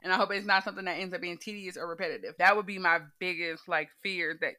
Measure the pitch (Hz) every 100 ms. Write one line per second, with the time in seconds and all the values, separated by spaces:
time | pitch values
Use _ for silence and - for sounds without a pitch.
0 | 170 190 196 202 202 190 190 190 190 160
1 | 185 175 175 170 - 208 190 160 170 165
2 | 180 131 - 156 180 208 196 196 180 165
3 | 151 _ 185 170 170 160 - 165 151 _
4 | 202 185 160 160 160